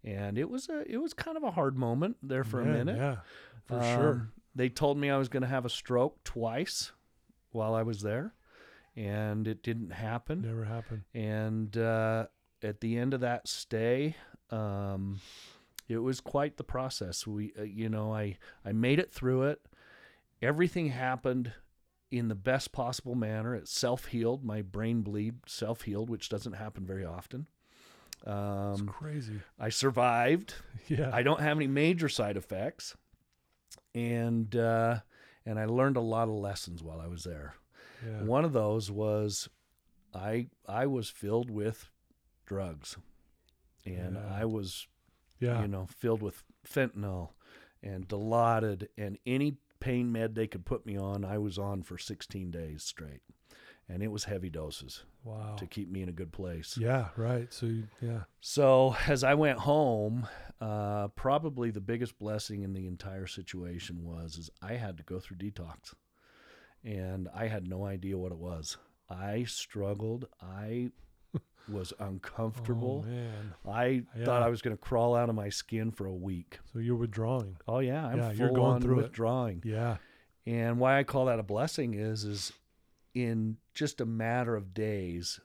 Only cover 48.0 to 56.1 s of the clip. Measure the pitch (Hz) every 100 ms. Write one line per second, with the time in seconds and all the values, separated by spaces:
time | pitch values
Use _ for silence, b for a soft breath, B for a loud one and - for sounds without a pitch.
48 | 92 101 110 117 117 113 110 95 104 -
49 | 104 101 - 131 147 139 _ _ 131 123
50 | 123 117 113 110 110 92 - 127 113 101
51 | 98 101 98 104 104 92 101 98 85 87
52 | - 101 - 101 90 85 80 76 - -
53 | 76 67 - _ B B B B - 90
54 | 107 104 - 98 90 80 76 69 67 -
55 | - _ 117 107 107 104 95 107 92 95
56 | 90